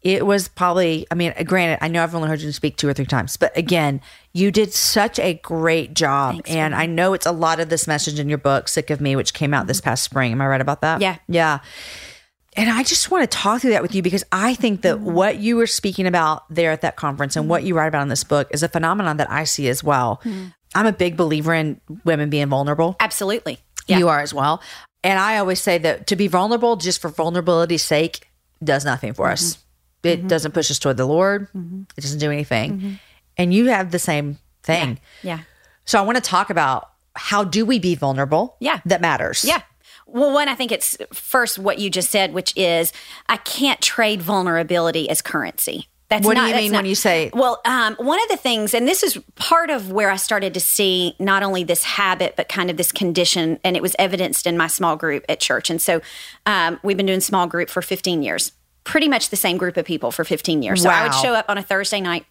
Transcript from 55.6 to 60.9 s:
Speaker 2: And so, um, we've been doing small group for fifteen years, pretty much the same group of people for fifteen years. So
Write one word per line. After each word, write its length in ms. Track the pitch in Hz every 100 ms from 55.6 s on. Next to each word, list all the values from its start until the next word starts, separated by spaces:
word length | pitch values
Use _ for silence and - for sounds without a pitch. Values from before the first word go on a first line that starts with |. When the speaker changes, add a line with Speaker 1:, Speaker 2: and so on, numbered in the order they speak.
| -
Speaker 2:
And 100 | 165
so, 220 | - 170 - - - -
um, 340 | - 202 170 170
we've 160 | 196 196
been 80 | 196
doing 140 | 190
small 260 | 185 196 175
group 240 | 170 165
for 100 | -
fifteen 420 | 175 185 190 170
years, 300 | 131 82 - _ _ _
pretty 240 | - 311 302
much 220 | 254 -
the 60 | 202
same 200 | 202 175
group 220 | 180 175
of 80 | 160
people 240 | 160 120
for 120 | -
fifteen 380 | 160 151 - 156
years. 200 | 113 185
So 80 | 175